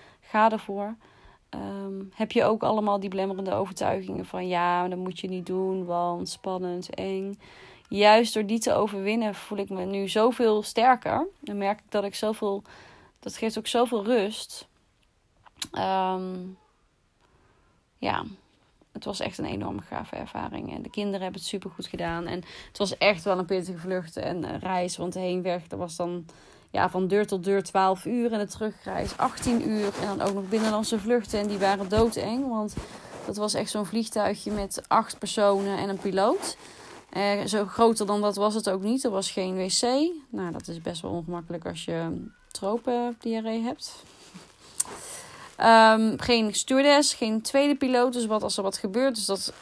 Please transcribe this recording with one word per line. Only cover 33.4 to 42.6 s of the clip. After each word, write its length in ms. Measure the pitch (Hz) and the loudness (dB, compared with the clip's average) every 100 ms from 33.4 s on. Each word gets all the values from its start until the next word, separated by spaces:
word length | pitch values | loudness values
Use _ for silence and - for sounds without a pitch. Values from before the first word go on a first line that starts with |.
| 214 | -2
echt 160 | - 208 | -2 -2
zo'n 160 | 214 202 | -2 -2
vliegtuigje 640 | 226 220 214 202 208 202 | -2 -2 0 0 0 -4
met 320 | 208 196 - - | -4 -4 -6 2
acht 300 | 214 220 - | 2 2 -4
personen 600 | 202 - 202 196 196 196 | -4 4 4 4 2 -2
en 100 | 196 | -2
een 100 | 196 | -4
piloot. 580 | 202 185 214 381 - - - - - - - | -2 2 2 2 -2 -10 -14 -20 -20 -20 -10
Eh, 340 | - 202 202 - | -2 0 0 0
zo 180 | 208 | -2
groter 420 | 196 - 233 220 202 | 0 6 6 6 0
dan 140 | 208 | 0
dat 160 | 208 196 | 0 2
was 180 | 208 | 0
het 160 | 220 208 | 0 -2
ook 120 | 190 | -2
niet. 220 | 202 262 | 0 0
Er 60 | 254 | 0
was 200 | 196 190 | -2 -2
geen 260 | - 185 190 | -2 -2 -2
wc. 260 | 185 - 240 269 330 330 269 | -2 0 2 2 2 -2 -10
Nou, 240 | 208 180 | -8 -6
dat 160 | 165 - | -6 -10
is 140 | 165 | -8
best 200 | 165 170 | -8 -6
wel 80 | - | -6
ongemakkelijk 560 | 170 165 175 165 170 175 | -6 -6 -8 -8 -8 -8
als 180 | 165 | -8
je 420 | - 165 165 180 - - _ | -6 -4 -4 -6 -10 -16 _
tropendiarree 1120 | - | -6